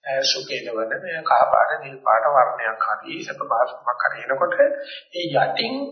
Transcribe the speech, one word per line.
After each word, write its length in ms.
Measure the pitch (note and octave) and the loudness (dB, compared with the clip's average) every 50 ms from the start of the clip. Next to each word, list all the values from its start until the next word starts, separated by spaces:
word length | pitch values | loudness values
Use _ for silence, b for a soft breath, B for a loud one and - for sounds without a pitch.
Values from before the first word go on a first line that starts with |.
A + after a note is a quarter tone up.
| _ | _
ඈ, 160 | D3 C3+ C3+ | -2 -2 0
සුඛේන 460 | C3+ - - C#3 B2+ - C3+ B2 - | 2 0 0 -2 -4 -6 -8 -6 -6
වන 260 | - A2+ A2 A2+ A#2 C#3+ | -6 -4 -4 -4 -4 -6
මේ 220 | F3 F3 F3+ E3 D#3+ | -8 -6 -8 -8 -6
කහ 240 | - - - A#2 C#3 | 0 2 4 4 6
පාට, 260 | - - G#2+ A2+ - D#3 | 6 6 4 4 4 2
නිල් 220 | D#3 D#3 C#3 C#3 | -6 -6 -12 -14
පාට 280 | C3 - - A2 A2+ B2+ | -4 2 2 2 4 4
වර්ණයක් 600 | D3 C#3+ C3+ A#2+ - - - A2+ A2 A2 - - | 4 6 6 4 4 2 -2 -4 -4 -2 -2 -2
හරි 300 | G#2 G#2+ - - - - | -4 -4 -6 -6 -10 -10
සැප 220 | - - - - - | -10 -10 -10 -8 -8
පහසුකමක් 600 | - - A#2+ A#2 B2+ - - - - B2 B2 B2 | -4 -2 2 2 2 0 -2 -6 -4 -4 -4 0
හරි 180 | - - - A#2 | -2 -4 -4 -4
එනකොට 360 | A#2+ B2 C3+ - F3 - - | -4 -4 0 0 0 0 4
ඒ 720 | - C#4+ - - - - - - - - _ - F3+ F3 D#3+ | 2 2 2 2 -4 -8 -12 -14 -16 -18 _ -8 -6 -6 0
යටින් 440 | C#3 - - - - - A3+ A#3 C4 C#4 C#4+ - | 2 2 2 2 0 -4 -4 -4 -4 -6 -8 -8